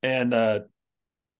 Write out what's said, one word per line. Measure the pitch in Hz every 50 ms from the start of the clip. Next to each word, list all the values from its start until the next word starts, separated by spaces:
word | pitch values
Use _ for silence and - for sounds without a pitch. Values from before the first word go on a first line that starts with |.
| -
and, | 131 131 127 123 120 120
uh, | 113 113 110 107 104 - - _ _ _ _ _ _ _ _ _ _ _ _ _ _